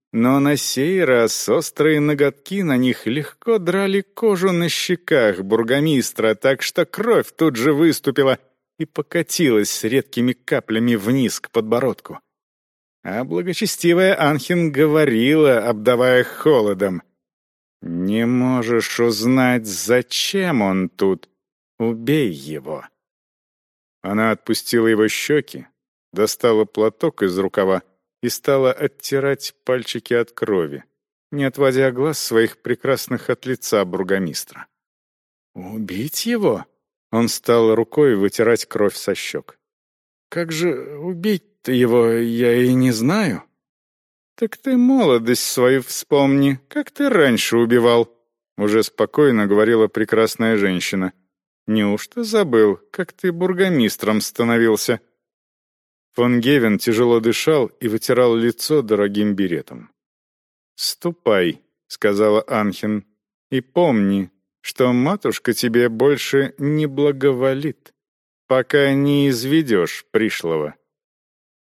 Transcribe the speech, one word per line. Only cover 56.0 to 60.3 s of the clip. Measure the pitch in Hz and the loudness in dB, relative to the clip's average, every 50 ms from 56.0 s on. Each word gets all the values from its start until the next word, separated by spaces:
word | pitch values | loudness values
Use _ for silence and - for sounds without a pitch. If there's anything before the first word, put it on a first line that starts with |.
| _ _ _ | _ _ _
Фон | - 120 123 123 120 | 0 0 2 2 2
Гевен | 113 131 147 143 117 110 104 92 | 2 2 2 2 2 2 0 0
тяжело | - 123 113 110 123 120 120 117 | 0 0 0 2 2 2 2 2
дышал | 110 117 110 - - - 160 147 120 | 2 0 -2 0 0 0 0 0 0
и | 107 - _ 123 113 | -2 -4 _ -6 -4
вытирал | 107 113 - - 127 123 123 120 113 | -4 -4 -2 -2 0 2 2 2 2
лицо | 117 117 120 110 - - - 151 147 123 | 2 0 0 -2 -2 -4 -2 0 0 0
дорогим | 104 107 101 104 101 101 104 104 104 101 | 0 0 0 0 0 0 -2 -2 -2 0
беретом. | 92 98 90 85 71 67 - - 60 57 - _ _ _ _ _ _ _ _ | -2 -2 -2 -4 -6 -8 -10 -16 -20 -20 -20 _ _ _ _ _ _ _ _